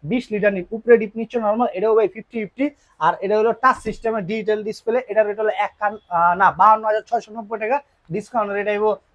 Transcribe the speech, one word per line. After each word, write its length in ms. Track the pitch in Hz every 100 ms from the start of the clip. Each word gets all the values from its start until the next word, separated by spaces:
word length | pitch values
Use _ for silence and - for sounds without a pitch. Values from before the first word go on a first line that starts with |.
| 147
বিশ 140 | 247 247
লিটার 200 | 214 202 196
নিট, 100 | 180 220
উপরে 180 | 226 233
ডিপ, 120 | 208 226
নিচে 160 | 226 240
নরমাল, 240 | 214 220 240 190
এটাও 180 | 214 220
ভাই 100 | 208
ফিফটি 220 | 220 - 233
ফিফটি। 260 | 208 - 285 285 _ _ 156
আর 60 | 165
এটা 100 | 196 214
হলো 120 | 220 233
টাচ 140 | 262 240 -
সিস্টেমের 380 | 202 226 226 175
ডিজিটাল 300 | 220 208 214 214
ডিসপ্লে, 300 | 208 - 233 254
এটা 120 | 208
রেট 160 | 208 208
হলো 100 | 214 202 202
একান-, 360 | _ 208 214 _ 175
আহ, 180 | 170 175
না, 60 | 190 151
বাহান্ন 260 | 202 220 220
হাজার 160 | 214 -
ছয়শো 220 | 233 208 220
নব্বই 220 | 208 220
টাকা। 140 | 220 277 277 _ _
ডিসকাউন্ট 360 | 165 208 240 208
রেট 160 | 202 202
আইবো 160 | 208 214 196 _